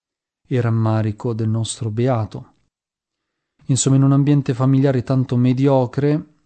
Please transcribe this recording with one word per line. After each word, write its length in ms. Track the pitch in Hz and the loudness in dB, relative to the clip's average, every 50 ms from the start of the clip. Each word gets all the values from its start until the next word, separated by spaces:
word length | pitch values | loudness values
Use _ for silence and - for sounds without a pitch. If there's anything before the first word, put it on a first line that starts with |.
| _ _ _ _ _ _ _ _ _ - | _ _ _ _ _ _ _ _ _ -4
e 140 | 139 123 | -4 -2
rammarico 720 | 117 117 113 113 110 110 110 110 110 110 104 - - 123 113 | 0 0 0 0 0 0 0 0 0 -2 -4 -4 -6 -6 -4
del 160 | 110 113 110 | -4 -2 -2
nostro 400 | 110 113 110 - - - 117 110 | -2 -2 -4 -6 -6 -8 -8 -6
beato. 640 | 107 117 120 131 127 113 104 92 - 127 127 - _ _ _ _ _ _ _ _ _ _ _ _ _ _ _ _ _ _ _ _ _ _ _ | -4 -2 0 0 0 -2 -2 -6 -8 -12 -16 -18 _ _ _ _ _ _ _ _ _ _ _ _ _ _ _ _ _ _ _ _ _ _ _
Insomma, 300 | - 135 117 - 139 135 | -4 -2 0 0 2 2
in 80 | 135 135 | 4 4
un 80 | 135 | 4
ambiente 420 | 139 139 139 143 147 143 135 - 127 | 4 2 2 2 2 2 0 -2 -2
familiare 480 | 117 131 135 135 135 135 143 131 127 | -2 0 2 2 2 2 2 0 0
tanto 360 | 117 - 135 131 127 - 127 123 | -2 -2 -2 -2 -2 0 0 0
mediocre, 880 | 123 127 127 127 135 143 135 131 127 120 - 139 143 147 147 151 - - _ _ _ | 2 2 2 2 2 2 2 2 2 0 -2 -2 -2 0 0 -2 -4 -8 _ _ _